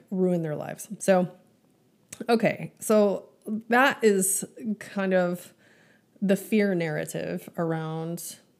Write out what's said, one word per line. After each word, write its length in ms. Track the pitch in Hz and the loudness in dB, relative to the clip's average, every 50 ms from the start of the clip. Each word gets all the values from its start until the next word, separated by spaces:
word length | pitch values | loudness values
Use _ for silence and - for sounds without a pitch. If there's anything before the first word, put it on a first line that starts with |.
| - - | -12 -8
ruined 340 | 196 185 185 180 180 170 165 | -2 0 2 2 2 0 -2
their 120 | 156 147 | -4 -6
lives. 320 | 143 - - - - - - 202 - | -6 -8 -10 -10 -12 -12 -14 -12 -4
So, 300 | - 190 190 180 180 156 - - _ _ _ _ _ _ _ _ _ _ _ _ _ _ - - 226 - | 2 4 4 4 4 0 -6 -16 _ _ _ _ _ _ _ _ _ _ _ _ _ _ -16 -12 -2 0
okay, 440 | 240 226 214 156 - - 165 156 _ - | 2 2 2 0 0 -2 -8 -14 _ -10
so 480 | - - 214 214 208 202 196 - - - _ _ - - 214 214 - - | 0 2 4 4 4 4 2 -2 -6 -12 _ _ -10 -8 -8 -8 -4 0
that 300 | 233 247 269 269 - - | 4 4 4 4 2 4
is 420 | 226 220 202 190 185 - - - 196 - - - 262 220 202 - | 4 4 4 4 2 0 -2 -4 -6 -8 -12 -10 -6 -6 -6 -6
kind 360 | - - - 196 190 190 185 | -8 -10 -6 -4 0 2 2
of 400 | 185 180 175 180 175 - - _ _ _ _ _ _ _ _ _ _ _ _ _ - | 2 2 2 -2 -6 -8 -18 _ _ _ _ _ _ _ _ _ _ _ _ _ -4
the 160 | 202 185 196 | 0 2 2
fear 380 | 190 - - 226 214 202 202 185 | 0 0 0 2 2 2 2 0
narrative 760 | 170 165 160 151 160 165 160 - 165 - - 170 180 - - - | 0 0 -2 -2 -4 -6 -6 -6 -6 -6 -6 -6 -8 -8 -10 -6
around 800 | 180 170 160 160 160 160 160 160 160 160 165 170 165 - - - - _ _ _ | -4 -2 -2 -2 -4 -4 -6 -6 -6 -6 -6 -8 -8 -10 -14 -16 -18 _ _ _